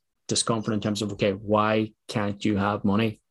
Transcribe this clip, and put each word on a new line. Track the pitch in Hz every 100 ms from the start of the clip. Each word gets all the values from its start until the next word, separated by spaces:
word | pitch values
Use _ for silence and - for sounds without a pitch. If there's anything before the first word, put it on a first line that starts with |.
| _ _ -
discomfort | 110 - 113 107
in | 107
terms | 107 104
of, | 104
okay, | 101 104
why | 98 98 107 107 110 107 _ -
can't | 113 104 101
you | 107 101
have | 101 104 104
money? | 101 113 107 _